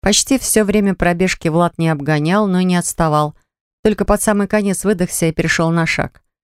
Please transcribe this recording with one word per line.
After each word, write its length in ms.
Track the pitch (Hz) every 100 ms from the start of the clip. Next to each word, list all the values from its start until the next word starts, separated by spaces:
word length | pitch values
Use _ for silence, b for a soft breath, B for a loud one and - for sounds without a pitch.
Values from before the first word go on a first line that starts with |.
| 196
Почти 320 | 208 - 269
всё 280 | - - 208
время 280 | 208 196
пробежки 540 | 190 175 175 185 - 170
Влад 320 | 156 175 -
не 100 | 165
обгонял, 560 | 156 143 156 151 196 208
но 140 | 180
и 40 |
не 120 | 185 180
отставал. 600 | 170 - 165 151 151 - _ _ _ _
Только 220 | - 208 196
под 160 | 208
самый 260 | - 202 202
конец 380 | 214 202 185 -
выдохся 400 | 208 175 - 165
и 60 |
перешёл 400 | 160 165 - 165
на 160 | 170 165
шаг. 340 | - - - _ _ _